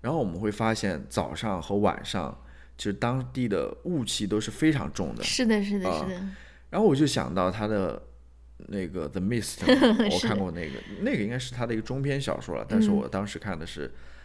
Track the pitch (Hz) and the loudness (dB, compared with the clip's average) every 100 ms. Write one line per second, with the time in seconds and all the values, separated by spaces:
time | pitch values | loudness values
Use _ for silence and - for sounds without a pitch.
0 | 120 160 110 82 107 104 113 110 101 82 | -2 0 0 0 -2 0 0 2 0 -2
1 | 101 - 73 73 113 92 78 101 101 - | -2 -2 -2 -4 -4 -4 0 2 4 2
2 | - 98 69 - - - - - 107 95 | -4 -4 -4 -8 -16 -20 -20 -6 -4 0
3 | 117 131 127 127 120 95 62 - - 170 | 0 0 -2 -2 0 0 -2 -6 -4 -2
4 | 113 - 104 104 107 - 156 143 76 - | -2 -2 0 0 0 2 4 4 -2 -4
5 | 82 58 - - 240 214 202 202 185 160 | -4 -2 -2 2 4 4 2 0 0 0
6 | - 180 196 190 - - - 175 214 135 | -2 -4 -8 -10 -16 -20 -4 4 6 6
7 | 147 127 65 90 90 101 107 107 92 55 | 4 4 0 2 2 2 0 2 0 -4
8 | - - - - - - - 101 90 90 | -10 -20 -20 -20 -20 -18 -8 -6 -4 -4
9 | 76 95 95 120 101 - - 262 254 220 | -4 -2 0 0 -2 -2 6 8 8 6
10 | 214 180 - 101 95 82 80 65 - 101 | 4 2 0 0 -2 -4 -6 -8 -10 -4
11 | 220 226 104 123 127 120 120 113 110 131 | -2 0 -2 -4 -6 -6 -2 -2 -2 -2
12 | 139 139 - - - 69 - 220 214 202 | -2 -2 -2 -4 -4 -6 0 4 6 4
13 | - 95 101 - 107 85 85 - 71 - | 2 -2 -4 -6 -6 -6 -8 -8 -8 -8
14 | - - | -14 -16